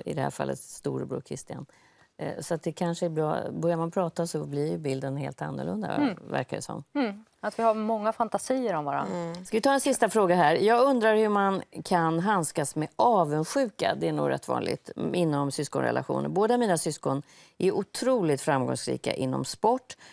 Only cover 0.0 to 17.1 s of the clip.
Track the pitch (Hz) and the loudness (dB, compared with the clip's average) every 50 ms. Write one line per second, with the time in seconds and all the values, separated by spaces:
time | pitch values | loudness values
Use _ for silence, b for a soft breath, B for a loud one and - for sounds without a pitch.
0 | - - 151 143 135 143 143 - 143 139 139 139 - - - - - 143 131 131 | -6 -6 -4 -2 -2 -2 -2 -2 -4 -4 -4 -6 -8 -12 -14 -8 -6 -6 -4 -4
1 | 139 135 135 - 139 - 143 139 - - - - 147 b b b b b b b | -6 -6 -8 -8 -8 -8 -10 -12 -10 -12 -12 -12 -14 b b b b b b b
2 | b b _ - 156 156 - - 151 - 170 151 - 175 160 - 185 170 170 - | b b _ -10 -10 -8 -8 -8 -6 -4 -4 -4 -4 -6 -6 -4 -4 -4 -2 -2
3 | 180 170 156 156 156 151 165 - - - 147 160 160 170 170 165 165 165 - 196 | -4 -2 0 0 0 0 0 -2 -4 -4 -4 -2 0 0 0 0 -2 -2 -2 -2
4 | 180 165 - - 170 170 - 156 147 143 143 143 147 156 170 170 156 139 135 135 | -2 -2 -2 -4 -4 -2 -4 -6 -6 -4 -4 -4 -2 -2 -4 -4 -4 -4 -4 -4
5 | 131 139 135 143 139 139 - - 151 151 151 139 131 165 185 214 208 - - - | -4 -4 -6 -6 -6 -8 -8 -8 -8 -8 -6 -6 -6 -4 -4 -4 -4 -4 -2 0
6 | 294 247 180 - - - - - 131 - - - - - - - 147 _ - 285 | 0 0 -2 -6 -8 -6 -4 -4 -4 -4 -6 -8 -8 -8 -10 -10 -10 _ -4 -2
7 | 262 214 202 208 220 _ _ _ - 214 - - 226 226 214 220 214 220 226 214 | -2 -2 -4 -8 -14 _ _ _ -8 -6 -2 0 2 2 2 2 0 -2 -2 -2
8 | 208 220 220 - 233 214 - 196 - - 262 262 254 220 180 156 147 143 139 143 | -2 -2 -2 -2 -2 -2 -2 -2 -2 -2 0 0 0 0 0 -2 -2 -2 -2 -2
9 | 139 190 185 175 170 165 170 180 185 - - 220 208 277 277 269 - 285 254 - | -2 -2 -4 -4 -4 -6 -8 -10 -6 -4 0 2 4 4 4 4 2 2 2 2
10 | 240 208 - 220 202 175 175 180 165 147 165 - 190 208 233 240 254 277 269 240 | 2 2 4 4 4 6 6 6 6 6 6 6 6 6 6 6 6 6 4 4
11 | 214 220 214 214 220 208 208 202 196 196 196 180 - - - - 160 - 190 175 | 4 4 6 6 4 4 4 4 4 2 2 0 -2 -6 -10 -10 -2 2 2 4
12 | 165 160 160 165 175 208 214 190 160 - - - 143 - - 156 151 - _ - | 4 4 2 2 2 2 2 2 2 0 0 -2 -2 -2 -2 -4 -4 -2 _ 2
13 | - 247 233 190 170 147 147 156 160 - - 277 269 214 - - - - - 139 | 4 6 6 6 4 4 2 0 0 0 0 0 0 0 -2 -2 -2 -2 0 0
14 | 160 165 156 147 147 143 135 139 - - 123 123 - - - - _ - - - | 0 0 0 0 0 0 0 -2 -2 -2 -2 -2 -2 -2 -4 -6 _ -12 -8 -6
15 | - - - 180 175 160 147 143 143 139 135 - 143 - - 139 131 120 120 131 | -4 -2 0 0 2 2 2 0 0 -2 -2 -4 -4 -4 -2 -2 0 0 0 -2
16 | 139 - 135 135 143 147 156 185 208 220 240 247 240 208 175 156 - 165 147 - | -2 -2 -2 -2 -2 -2 0 0 2 2 2 2 2 2 2 0 0 -4 -6 -4
17 | - 143 | -4 -4